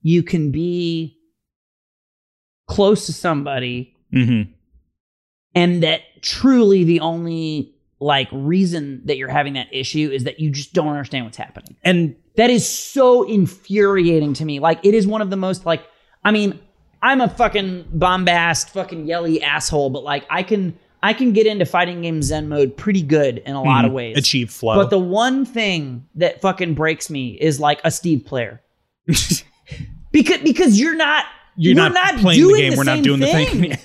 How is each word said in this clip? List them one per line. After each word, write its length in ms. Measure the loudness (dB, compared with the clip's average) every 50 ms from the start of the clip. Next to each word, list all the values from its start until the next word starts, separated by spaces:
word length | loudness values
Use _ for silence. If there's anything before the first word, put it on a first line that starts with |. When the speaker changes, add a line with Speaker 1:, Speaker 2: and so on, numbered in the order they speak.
Speaker 1:
you 220 | _ 2 2 2 2
can 280 | 0 -2 -2 -2 -2
be 640 | -2 -4 -4 -4 -4 -4 -4 -4 -4 -4 -6 -8 _ _ _ _ _ _ _ _ _ _ _ _ _ _ _ _ _ _ _ _ _ _ _ _ _ _ _ _ _ _ _ -8
close 380 | 0 2 4 4 4 2 0 -6
to 60 | -12
somebody 760 | -6 -4 -2 -2 -2 -4 -6 -6 -6 -6 -6 -8 -8 -10 _ _ _ _ _ 0
Speaker 2:
Mm-hmm. 380 | 0 2 2 2 0 -2 -4 _ _ _ _ _ _ _ _ _ _ _ _ _ _ _ _ _ _ _ _ _
Speaker 1:
and 280 | 0 2 2 2 2 0
that 180 | 0 0 -4 -6 _ _ _
truly 640 | -10 -10 -8 0 2 4 4 6 6 6 6 4 4
the 160 | 4 2 2
only, 720 | 0 -2 -6 -6 -6 -6 -6 -6 -6 -4 -4 -6 -6 _ _ _ _ _ _ _
like, 300 | -2 0 0 0 0 -4
reason 680 | -6 -6 -2 0 2 2 2 0 0 -4 -8 -8 -12 -12 -6
that 120 | -6 -6 -4
you're 100 | -4 -4
having 260 | -2 -2 -2 -2 -4
that 140 | -8 -10 -8 -8
issue 360 | -8 -8 -6 -4 -4 -2 -2 -4
is 100 | -4 -6
that 160 | -6 -6 -4
you 100 | -4 -4
just 220 | -4 -4 -10 -4 -4
don't 140 | -2 -2 -2
understand 380 | -4 -6 -8 -8 -8 -8 -8
what's 100 | -8 -12 -14
happening. 380 | -16 -16 -16 -20 -20 -20 -20 _ _
Speaker 2:
And 320 | 0 2 2 0 -2 -4 _ _ _ _ 2
Speaker 1:
that 120 | 2 4
is 180 | 4 2 0 -2
so 560 | -6 -8 -12 -8 0 2 4 6 6 4 2
infuriating 1080 | 2 0 0 0 -2 -4 _ _ -6 0 2 2 2 2 2 2 2 2 2 0 0 -4
to 100 | -4 -4
me. 140 | -6 -6 -2
Like, 180 | 0 0 0 4 2
it 80 | 4 4
is 120 | 4 2
one 160 | 2 0 -2
of 80 | -4 -4
the 40 | -4
most, 300 | -4 -4 -4 -4 -4 -4
like, 180 | -4 -4 -4 -4 -16 _ _ _ _ _ _ _
I 80 | 2
mean, 260 | 2 2 0 -2 -4 -6 -18 _ _ _ _ _ _ _
I'm 180 | 0 2 2 2
a 80 | 2 0
fucking 600 | 0 0 -2 0 0 -2 -4 -4 -8 -10 -10 -8 -4
bombast, 760 | 0 0 0 0 0 0 0 2 2 2 0 0 -2 -4 -8
fucking 360 | -8 -10 -8 -8 -10 -10 -8
yelly 360 | -6 -6 -4 -2 -2 -2 -2 0
asshole, 460 | -2 -2 -2 -4 -2 -2 -2 -2 -2
but, 140 | -4 -6 -6
like, 220 | -6 -6 -6 -4 -6
I 140 | -6 -6 -2
can, 340 | -2 -2 -2 -2 -6 -8 -10 _ _ _ _ -2
I 80 | -2 0
can 200 | 0 0 2 2
get 120 | 4 2
into 200 | 2 2 0 -4
fighting 360 | -2 0 0 0 0 -4 -8
game 200 | -6 -6 -4 -2
Zen 260 | -2 -2 -4 -4 -6 -4
mode 300 | 0 0 0 0 -2 -6
pretty 240 | -4 -2 -2 0
good 380 | 0 2 2 2 2 0 -2 -6
in 140 | -10 -10 -10
a 60 | -4
lot 220 | 0 2 2 4 2
of 60 | 2
Speaker 2:
Mm-hmm. 60 | 0
Speaker 1:
ways. 220 | -4 -8 -4 -4 -2
Speaker 2:
Achieve 320 | -2 0 -2 -2 -4 -4
flow. 260 | -8 -4 -2 2 2
Speaker 1:
But 160 | 2 2 2
the 80 | 2 0
one 440 | 0 0 -2 0 0 0 0 -2 -4
thing 600 | -4 -4 -4 -2 -2 -2 -2 -4 -8 -10 -14 -16 _ _
that 240 | -2 -2 -2 -2 0
fucking 360 | -2 -2 -2 -2 -4 -4 -2
breaks 340 | -2 0 -2 -2 -4 -6 -10
me 280 | -8 -8 -6 -8 -6 0
is, 180 | 0 0 0 2
like, 220 | 0 0 0 0 -2
a 80 | -4
Steve 320 | -4 -2 -2 0 -2 -2 -2
player. 360 | -6 -6 -6 -6 -6 -10 -16 _ _ _ _ _ _ _ _ _ -2
Speaker 2:
<laughs> 40 | -2 -2 0 -2 -4 -6 -6 _ _ _ _ -20 -16 -14 -14 -16 -16 -20 -20 0
Speaker 1:
Because, 260 | 2 2 4 4 0 0 2
because 360 | 0 2 2 4 4 4 4
you're 160 | 4 2 0
not, 300 | 0 0 0 0 -2 -2 -6 -12 -20 _ _ _ 0
Speaker 2:
You're 180 | 4 4 6
Speaker 1:
you're 140 | 6 4 4
Speaker 2:
not 40 | 2
Speaker 1:
not 280 | 2 0 0 0 2
Speaker 2:
playing 180 | 2 4 6 6
the 80 | 8 8
Speaker 1:
doing 140 | 6 6
Speaker 2:
game. 100 | 4 2
Speaker 1:
the 60 | 2 2
Speaker 2:
We're 60 | 2
not 100 | 0 2
Speaker 1:
same 80 | 2 2
Speaker 2:
doing 160 | 2 2 2
the 80 | 2 2
Speaker 1:
thing. 200 | 2 2 0 0 0 0 0 -2
Speaker 2:
thing. 60 | -2 -8